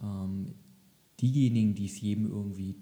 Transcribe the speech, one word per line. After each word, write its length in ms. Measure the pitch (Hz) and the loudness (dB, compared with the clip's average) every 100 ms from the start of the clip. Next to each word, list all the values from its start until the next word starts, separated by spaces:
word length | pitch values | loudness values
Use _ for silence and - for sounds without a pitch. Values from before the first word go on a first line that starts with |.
ähm, 540 | 104 98 95 98 95 - - _ _ _ _ - | -8 -6 -4 -4 -6 -10 -20 _ _ _ _ 0
diejenigen, 520 | 120 139 127 117 107 98 | 2 4 4 4 4 2
die 100 | 101 | -4
es 160 | - | -4
jedem 260 | 104 104 107 | -2 0 0
irgendwie 480 | 101 101 95 95 - | -2 -4 -6 -8 -8